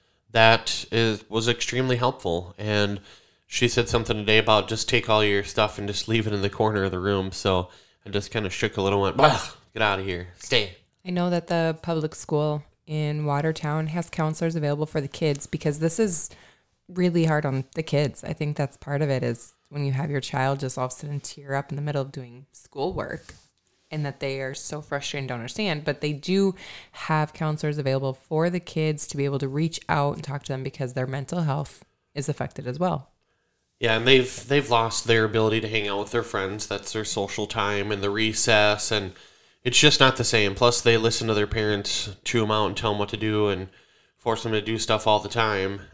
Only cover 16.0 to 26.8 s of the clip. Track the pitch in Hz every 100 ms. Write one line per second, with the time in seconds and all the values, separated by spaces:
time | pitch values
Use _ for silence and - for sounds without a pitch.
16 | 220 170 - - - _ _ _ - 180
17 | 180 170 160 151 147 131 - - 160 147
18 | 147 - - 156 147 147 139 - - 143
19 | 151 131 123 120 - _ _ 143 139 131
20 | 151 143 - 139 135 139 131 127 127 -
21 | 147 143 - - 139 139 139 143 147 143
22 | 135 139 123 123 139 - - 139 156 -
23 | - - - - _ _ _ _ - 156
24 | 143 135 139 135 131 139 - 151 151 143
25 | - 143 135 123 117 - 208 147 151 139
26 | 151 143 180 190 196 185 - -